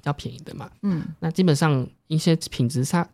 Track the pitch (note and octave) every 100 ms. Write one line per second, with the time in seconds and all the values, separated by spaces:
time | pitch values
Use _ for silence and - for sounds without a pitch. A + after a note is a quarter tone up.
0 | - C#3+ - B2 - - F#3 - G#3 E3+
1 | - D#3+ E3 D#3+ F#3 C#3 D#3+ C#3 A#2+ -
2 | - D#3 E3+ D#3+ - - A#2+ C#3+ C3 F3
3 | E3+